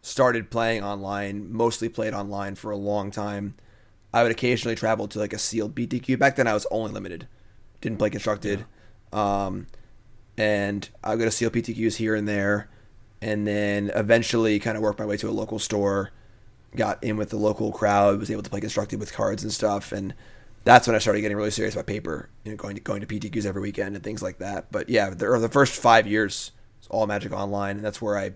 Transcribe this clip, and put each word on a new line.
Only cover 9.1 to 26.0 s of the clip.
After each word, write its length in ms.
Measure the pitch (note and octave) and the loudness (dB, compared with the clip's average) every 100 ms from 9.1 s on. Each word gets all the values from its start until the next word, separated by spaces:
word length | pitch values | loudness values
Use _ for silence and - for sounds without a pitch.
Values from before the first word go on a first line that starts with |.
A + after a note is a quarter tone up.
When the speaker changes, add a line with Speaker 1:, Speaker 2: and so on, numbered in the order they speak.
Speaker 2:
Yeah. 320 | G#2 G2+ G2+ G2 | -2 2 2 -2
Speaker 1:
Um, 220 | G2 F#2 - - - - - - - | -6 -10 -18 -20 -20 -20 -20 -16 -2
and 520 | G#2+ G#2 G2+ G2+ - - | 2 2 0 -4 -8 -8
I 60 | - | -4
would 80 | A2+ | 0
go 60 | A2+ | 0
to 60 | |
sealed 200 | - A#2 | 2 0
B 80 | A#2 | 0
T 120 | A#2 | -4
Qs 240 | A2+ A2+ G#2+ | -2 -2 0
here 180 | A2 G#2+ | -2 0
and 100 | G#2 | 0
there, 440 | G#2 G2 G#2 G#2 - - - - - | 0 2 0 -2 -18 -20 -20 -20 -10
and 240 | A2+ G#2+ G#2 | -4 -2 0
then 460 | G#2 G#2 G2+ G2+ | 0 0 0 0
eventually 640 | - G#2+ A#2 A2+ A#2 A2+ G#2 | 0 4 4 4 2 4 2
kinda 200 | A2+ G#2+ | 0 0
worked 200 | G#2+ G2+ | 0 0
my 60 | G#2+ | -2
way 120 | G#2 | -2
to 120 | G#2+ | -2
a 20 | |
local 280 | G#2+ G#2+ A2 | -4 -4 -4
store, 520 | - G#2 G2+ G2 F#2+ - - - - - - - | -2 0 2 0 -2 -10 -20 -20 -20 -20 -14 -2
got 260 | G#2+ - | -2 -2
in 140 | - G#2+ | -2 -2
with 120 | G#2 | -2
the 80 | G#2+ | 0
local 340 | G#2+ G#2+ A2 | 0 2 -2
crowd, 460 | - G#2+ G2+ G2+ G2+ | 0 2 6 6 4
was 120 | G#2+ | -2
able 100 | G#2+ | -6
to 60 | G2+ | -4
play 120 | G2+ | -6
constructed 380 | G#2 - G#2 G#2 | -2 -2 -2 -6
with 140 | G#2 | -6
cards 300 | - G#2 G2+ | -2 0 0
and 80 | A2 | -4
stuff, 400 | - G#2+ G2+ - | 0 0 0 -2
and 220 | G2 G2 - - - - - | -6 -6 -8 -16 -20 -20 -2
that's 240 | - B2 - | 10 10 10
when 80 | A2 | 2
I 40 | |
started 200 | A2+ G2+ | 4 2
getting 160 | G#2 G2+ | 0 0
really 140 | G#2 | -2
serious 240 | A2 G#2 - | 0 -2 -2
about 100 | - | -4
paper, 440 | G2+ - D#2 - - G#2+ | -6 -4 -8 -8 -16 -14
you 60 | |
know, 60 | G#2+ | -10
going 180 | G#2 G2+ | -10 -10
to, 60 | |
going 200 | - G2+ | -6 -6
to 60 | G2+ | -4
P 120 | G#2+ | -6
T 100 | A2+ | -4
Qs 160 | A2 G2+ | -4 -4
every 160 | F#2+ | -4
weekend 340 | G2+ F#2+ G2 G2+ | -6 -4 -6 -6
and 80 | |
things 200 | G#2+ G#2+ | -8 -6
like 140 | F#2 - | -8 -6
that. 340 | G2 G2+ - | -8 -8 -6
But 180 | G2+ - | -6 0
yeah, 200 | A2+ G2 | 2 2
the, 280 | F2+ G2+ A#2+ | -2 2 2
the 100 | A2+ | 4
first 240 | C#3+ C3+ | 4 4
five 340 | - A#2+ A2+ | 4 8 8